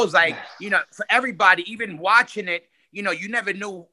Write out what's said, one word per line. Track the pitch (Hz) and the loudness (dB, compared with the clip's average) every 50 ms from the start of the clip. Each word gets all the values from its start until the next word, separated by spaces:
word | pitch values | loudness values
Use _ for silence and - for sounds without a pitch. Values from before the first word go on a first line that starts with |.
| 233 | 6
was | 180 | 4
like, | 151 180 165 160 156 - - - - - | 4 2 2 2 0 -4 -12 -16 -16 -14
you | 185 208 | -6 -2
know, | 196 175 156 - | -2 -2 -2 -4
for | - - 208 - | -8 -8 -2 0
everybody, | 214 247 254 254 208 160 214 185 185 175 175 196 | 0 2 0 -2 0 4 4 6 6 4 2 -4
even | 226 214 233 208 175 156 | -8 -8 -8 -8 -8 -4
watching | 165 196 220 233 247 - - 214 196 180 | 2 4 6 4 4 2 -2 -8 -6 -6
it, | 170 175 - _ _ _ _ _ | -6 -6 -8 _ _ _ _ _
you | - 202 202 | -12 -6 -4
know, | 190 | -4
you | 175 170 185 202 | -4 -4 -6 -6
never | 233 233 202 196 | -6 -4 -4 -4
knew | 190 196 202 208 190 175 170 _ | -6 -6 -8 -10 -10 -12 -16 _